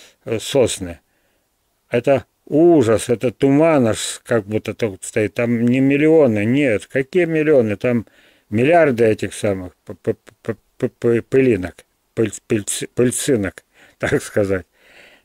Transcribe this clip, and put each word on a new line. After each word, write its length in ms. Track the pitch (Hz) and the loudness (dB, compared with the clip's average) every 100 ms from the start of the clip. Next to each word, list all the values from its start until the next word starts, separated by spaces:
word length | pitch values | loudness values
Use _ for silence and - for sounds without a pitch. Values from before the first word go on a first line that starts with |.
| - _ - | -20 _ -10
э, 120 | 113 | -8
сосны? 600 | - 135 110 - 90 82 _ _ _ _ _ _ _ _ _ | -4 0 0 -2 -12 -14 _ _ _ _ _ _ _ _ _
Это 380 | 123 139 139 - _ - | -4 0 0 -2 _ -4
ужас, 600 | 147 175 160 113 104 - | 2 6 6 4 0 0
это 220 | 113 123 | -2 -2
туман 580 | - 135 143 165 147 113 | 0 2 4 4 2 0
аж 320 | 98 - - | -2 -8 -12
как 200 | - 117 | -4 -4
будто 300 | 101 107 - | -2 -6 -6
тут 300 | 101 110 95 | -6 -6 -6
стоит. 300 | - 113 104 | -8 -4 -4
Там 300 | - 120 117 | -2 -2 0
не 160 | 120 131 | 0 2
миллионы, 640 | 135 143 156 160 135 104 | 2 2 4 4 4 2
нет. 420 | 107 135 139 101 - | 0 0 0 -2 -4
Какие 380 | 135 135 185 | -6 -2 -2
миллионы? 520 | 165 156 151 139 110 101 | 0 0 2 2 2 -2
Там 300 | 127 120 - _ _ _ _ | -2 -2 -4 _ _ _ _
миллиарды 540 | 107 139 175 151 117 | 0 2 4 4 4
этих 300 | 113 107 98 | 2 2 -6
самых 400 | - 104 95 90 _ | -6 -4 -4 -8 _
п-, 100 | - | -20
п-, 200 | 98 113 104 _ _ | -10 -8 -8 _ _
п-, 140 | - 110 _ - | -12 -12 _ -8
п-, 120 | 120 | -8
п-, 340 | _ 120 117 | _ 0 0
пылинок, 640 | - 135 131 98 90 - _ _ _ | 0 2 2 0 -4 -12 _ _ _
пыль-, 260 | - 107 - - | -4 -4 -4 -6
пыльц-, 380 | 110 98 - - | -4 -4 -10 -8
пыльцинок, 720 | - 123 - - 120 92 - _ _ | -2 -2 -2 -2 -2 -2 -8 _ _
<laughs> 180 | _ - | _ -8
так 240 | 104 131 | -4 -4
сказать. 440 | - 110 98 95 - _ _ - - _ | -4 -4 -2 -4 -8 _ _ -20 -20 _